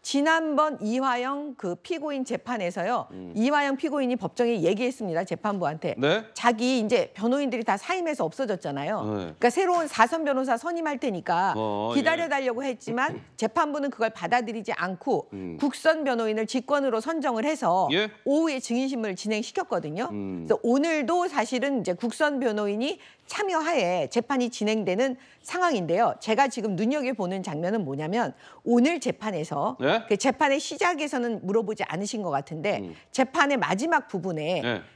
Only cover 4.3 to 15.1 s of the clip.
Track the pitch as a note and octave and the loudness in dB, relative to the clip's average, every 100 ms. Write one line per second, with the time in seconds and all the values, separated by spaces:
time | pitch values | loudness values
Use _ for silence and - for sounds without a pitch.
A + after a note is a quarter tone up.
4.3 | - A#3+ A#3 D#3+ G3+ B3 - G#3 E3 F#3 | 0 0 2 2 2 -2 -2 -4 -2 -2
5.3 | E3 G#3+ G3+ D#3+ D#3 E3+ A#2+ C#3 G3 A3 | -4 -2 -2 -2 -2 -4 0 2 2 -2
6.3 | - A#3+ A3 B3 B3+ G#3+ A#3 - - A3+ | 2 2 4 2 2 2 2 0 -2 0
7.3 | C4+ C#4+ A3+ A3 G3 - F#4 E4+ D4+ E3 | 2 0 -2 0 -2 0 -2 -2 -2 -2
8.3 | - B3+ F#3 D#3+ C#3 C#3+ G#3 G#2+ G#2 F2 | -2 -4 -2 -4 -4 -4 -4 -2 -4 -4
9.3 | D#2 A#3+ A#3+ F#4 F4 D#4 - A#3 E4 D4 | 2 2 4 2 2 0 4 4 4 0
10.3 | C4 C4+ A#3+ E4 E4+ D#4 C#4+ C#4+ F#3 - | 0 0 -2 -2 -2 -2 -2 -2 -4 0
11.3 | F3 F#3+ A2+ A2 G#2 G#2+ F3+ C#4 E4+ E4 | 2 2 2 0 0 0 2 2 0 0
12.3 | C#4 C4 A#3 C#4 A#3+ - A#3 C#4 F4 - | 0 -2 -2 -4 -6 -6 -2 -2 -4 -14
13.3 | - A3 - D#4 D4 C#4 - A3 A3 E3+ | -4 -2 0 0 0 -4 -2 -2 -2 0
14.3 | A#3+ A3+ A3+ G#3+ - F3+ F#3 - | 0 0 -6 -6 -4 -4 -4 0